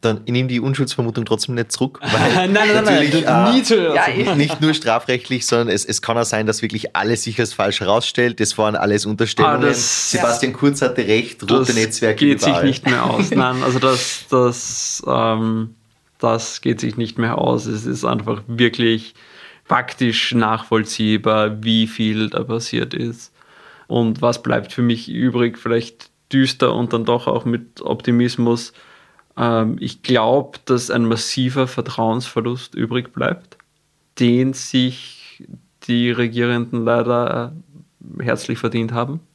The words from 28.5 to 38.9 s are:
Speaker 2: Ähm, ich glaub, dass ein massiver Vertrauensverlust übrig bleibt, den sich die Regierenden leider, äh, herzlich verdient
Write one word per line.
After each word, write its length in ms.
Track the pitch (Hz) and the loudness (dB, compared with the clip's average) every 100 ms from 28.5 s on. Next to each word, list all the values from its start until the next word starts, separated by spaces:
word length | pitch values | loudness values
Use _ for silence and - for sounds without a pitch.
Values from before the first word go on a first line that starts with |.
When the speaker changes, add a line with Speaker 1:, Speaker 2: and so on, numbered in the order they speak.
| 117 - - - - _ _ _ - | 0 -2 -18 -20 -20 _ _ _ -2
Speaker 2:
Ähm, 400 | 120 117 110 - | 0 2 0 -2
ich 220 | 120 - | -6 -8
glaub, 640 | - 123 110 135 - - - | 0 2 4 2 0 -14 -2
dass 240 | 127 123 | -2 0
ein 140 | 123 | 0
massiver 600 | 117 113 - - 127 135 127 | 0 0 -2 -2 -2 0 -2
Vertrauensverlust 1080 | - 120 - 113 113 123 - 117 127 - | -4 -6 -2 -2 -2 -2 -4 -4 -6 -10
übrig 380 | - 117 123 127 | -6 -4 -4 -6
bleibt, 440 | - - - - - _ _ _ _ _ - | -4 -2 -4 -10 -20 _ _ _ _ _ 0
den 340 | 120 120 131 | 2 4 2
sich 880 | 135 - 131 127 127 - - - - - - _ _ | -2 -4 0 0 -4 -18 -20 -20 -20 -20 -20 _ _
die 260 | - 120 120 | -2 0 0
Regierenden 760 | 120 120 117 120 120 117 120 | 0 0 0 0 0 -2 -2
leider, 680 | 113 120 120 120 120 127 120 156 - 143 - _ - - | 0 2 2 0 0 -4 -6 -12 -20 -20 -20 _ -18 -8
äh, 40 | |
herzlich 360 | 120 120 - 120 | -4 -4 -4 -4
verdient 340 | 120 117 113 | -2 -2 -4